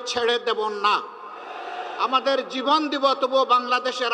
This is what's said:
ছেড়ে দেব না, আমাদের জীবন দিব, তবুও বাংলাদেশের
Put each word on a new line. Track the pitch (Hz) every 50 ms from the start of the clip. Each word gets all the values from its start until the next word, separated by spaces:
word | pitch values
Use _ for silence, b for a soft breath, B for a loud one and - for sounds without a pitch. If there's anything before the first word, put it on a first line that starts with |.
| 240
ছেড়ে | - - 254 240 226 240 240
দেব | 240 240 220 214 214 214
না, | 208 202 196 208 202 156 117 - - - - - - - - - - - - - - - - - - -
আমাদের | 190 240 262 262 233 269 269 269 247 -
জীবন | - 262 247 269 294 311 311 285
দিব, | 277 285 269 277 262
তবুও | 254 277 254 262 262 262
বাংলাদেশের | - 247 247 247 240 247 247 247 254 233 247 262 233